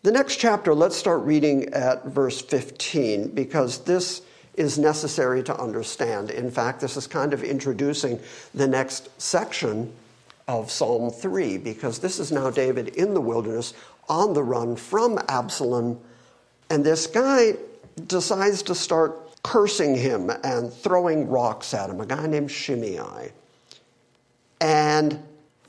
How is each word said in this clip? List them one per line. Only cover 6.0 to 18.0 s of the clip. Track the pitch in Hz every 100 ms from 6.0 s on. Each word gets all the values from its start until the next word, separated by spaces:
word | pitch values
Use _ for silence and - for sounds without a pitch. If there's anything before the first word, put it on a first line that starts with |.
| 117 107 101
In | - 123
fact, | 123 117 127
this | 143 139
is | -
kind | 156 147
of | 143
introducing | - 139 135 113 143 147 135 120 - - -
the | - 135
next | 131 131 - - -
section | - 175 - - 117 107 120 - - _ _ - -
of | 120 107
Psalm | - 117 120 120
three, | 113 196 190 139 92
because | 120 110 131 113
this | 185 -
is | 151
now | 147 135
David | 131 131 123 113
in | - 196 190
the |
wilderness, | 117 117 110 117 120 - - - -
on | 156 208
the | 156
run | 123 120 117 117
from | - 202 240 214 -
Absalom, | 135 120 - 131 123 120 120 - - _ _ _ _ _
and | 156
this | 143 160 -
guy | 220 262 269 226 - - - - -